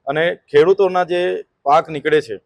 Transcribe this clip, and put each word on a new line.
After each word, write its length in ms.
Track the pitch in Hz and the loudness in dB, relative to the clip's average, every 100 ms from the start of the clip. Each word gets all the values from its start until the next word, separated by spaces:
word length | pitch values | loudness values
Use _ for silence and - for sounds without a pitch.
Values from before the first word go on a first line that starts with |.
| - | -8
અને 280 | 151 170 180 | -4 -4 -6
ખેડૂતોના 680 | _ 147 165 196 190 185 | _ 2 4 2 0 0
જે 400 | 170 175 180 185 - _ | -2 -2 -4 -6 -12 _
પાક 260 | 139 156 160 | 0 0 0
નીકળે 320 | 151 156 151 | -6 -2 -2
છે 180 | 123 101 | -2 -14